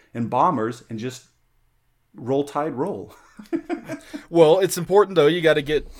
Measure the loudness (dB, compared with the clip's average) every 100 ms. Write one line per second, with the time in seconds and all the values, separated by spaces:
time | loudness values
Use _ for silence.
0 | _ -8 -2 0 2 0 -4 -6 -12 -10
1 | -10 -10 _ _ _ _ _ _ _ _
2 | _ -12 -2 -2 -2 -4 -4 -4 -6 -8
3 | -12 -20 _ -20 -10 -8 -6 -10 -10 -14
4 | -14 -18 0 4 6 6 2 -4 2 2
5 | 4 4 2 4 2 0 0 -4 -6